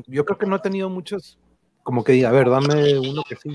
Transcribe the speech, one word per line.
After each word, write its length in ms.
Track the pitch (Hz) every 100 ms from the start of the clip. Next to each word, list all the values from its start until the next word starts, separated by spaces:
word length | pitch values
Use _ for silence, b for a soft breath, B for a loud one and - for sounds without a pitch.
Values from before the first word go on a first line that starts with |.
| 127
Yo 180 | 135
creo 140 | 147 196
que 80 | 196
no 100 | 190
he 40 |
tenido 300 | 196 196 190
muchos, 480 | 185 - 202 - _ _ _ _ _
como 220 | - 123
que 80 | 113
diga, 160 | 131 123
"A 40 |
ver, 180 | 131 123
dame 480 | 131 143 151 147 139
uno 240 | 131 143 135
que 100 | 117
sí 120 | 147